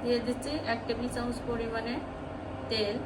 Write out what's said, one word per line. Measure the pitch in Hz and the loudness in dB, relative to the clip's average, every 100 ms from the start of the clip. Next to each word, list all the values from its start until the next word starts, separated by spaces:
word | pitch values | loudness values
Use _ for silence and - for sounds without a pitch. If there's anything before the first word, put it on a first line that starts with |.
দিয়ে | 240 240 240 | 4 4 4
দিচ্ছি | 247 277 302 262 | 0 0 -2 0
এক | 233 - | 0 0
টেবিল | 233 247 247 | 0 0 0
চামচ | 240 233 - | 0 0 0
পরিমাণে | 233 226 226 226 262 - - - - - - - | 0 0 0 0 -2 -4 -6 -6 -6 -6 -6 -2
তেল | 214 208 226 | 2 2 2